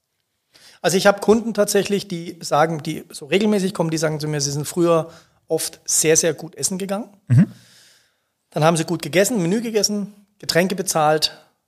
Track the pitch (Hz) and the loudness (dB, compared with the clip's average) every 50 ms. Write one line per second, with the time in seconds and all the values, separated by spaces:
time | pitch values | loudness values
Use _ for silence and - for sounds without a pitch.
0 | _ _ _ _ _ _ _ _ _ _ _ _ - - - _ - 175 156 190 | _ _ _ _ _ _ _ _ _ _ _ _ -20 -20 -10 _ -2 0 2 4
1 | 185 202 196 202 - - 214 233 208 233 214 208 208 202 - 202 185 - 202 196 | 4 4 2 4 4 4 4 4 2 -2 0 0 0 2 2 0 0 0 -2 -4
2 | - - 180 170 165 175 185 165 170 - 156 143 156 165 165 156 139 160 156 156 | -4 -6 -10 -10 -10 -12 -14 -14 -6 -2 2 2 2 2 0 -4 -6 -6 -8 -8
3 | - - - - 156 135 156 196 220 214 214 202 185 185 - - 170 165 160 156 | -10 -14 -18 -16 -4 0 0 2 2 2 2 0 0 -2 -2 -2 -2 -2 -2 -2
4 | 156 156 156 147 147 151 151 147 135 139 139 147 143 - - 180 170 170 170 160 | -2 -2 -2 -4 -4 -4 -4 -4 -4 -4 -4 -4 -6 -4 -2 0 2 4 4 2
5 | 156 165 - - _ _ _ _ _ - 160 156 - - - - _ - - - | 0 -2 -10 -20 _ _ _ _ _ -4 -4 -4 -4 -6 -12 -12 _ -4 -2 0
6 | - 156 160 160 - 170 147 - - 160 - - 135 - 185 185 196 190 196 202 | 2 4 4 4 2 0 -2 -4 -10 -14 -10 -6 -6 -6 -4 -6 -6 -6 -6 -8
7 | 240 - _ _ _ - 123 120 202 - - - _ _ _ _ _ _ _ _ | -8 -10 _ _ _ 2 4 6 4 4 2 -10 _ _ _ _ _ _ _ _
8 | _ _ _ _ _ _ _ _ _ _ - 170 151 160 170 160 160 160 175 160 | _ _ _ _ _ _ _ _ _ _ -2 0 2 2 2 2 0 -2 -4 -6
9 | - 151 135 175 202 196 254 208 170 165 190 233 226 240 220 214 190 196 208 208 | -4 -2 2 2 2 2 0 -2 0 0 -2 -2 -2 -2 -2 -2 -2 -2 -2 -4
10 | 196 185 - _ _ _ _ _ - - - 160 180 185 202 185 180 - - 165 | -6 -8 -12 _ _ _ _ _ -6 -2 0 2 2 0 0 -4 -4 -2 0 0
11 | 151 151 156 156 151 - - - _ _ _ _ _ | 2 2 2 2 0 -4 -6 -8 _ _ _ _ _